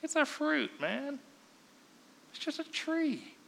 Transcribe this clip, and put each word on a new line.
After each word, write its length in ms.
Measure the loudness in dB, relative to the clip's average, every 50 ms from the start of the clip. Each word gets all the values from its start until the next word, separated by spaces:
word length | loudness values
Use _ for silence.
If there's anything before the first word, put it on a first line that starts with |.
| -4
It's 140 | 0 4
a 80 | 4 4
fruit, 560 | 4 2 -2 0 2 4 2 2 0 -2 -2
man. 400 | -2 0 0 0 -2 -4 -6 -8 -10 -16 -20 -20 -20 -20 -20 -20 -20 -20 -20 -20 -20 -20 -20 -20 -20 -20 -20 -20 -20 -18
It's 140 | -12 -6 -6
just 140 | -4 -4 -4
a 60 | -6
tree. 720 | -6 -6 -4 -2 0 2 2 4 2 2 0 -4 -12 -18 -20 -20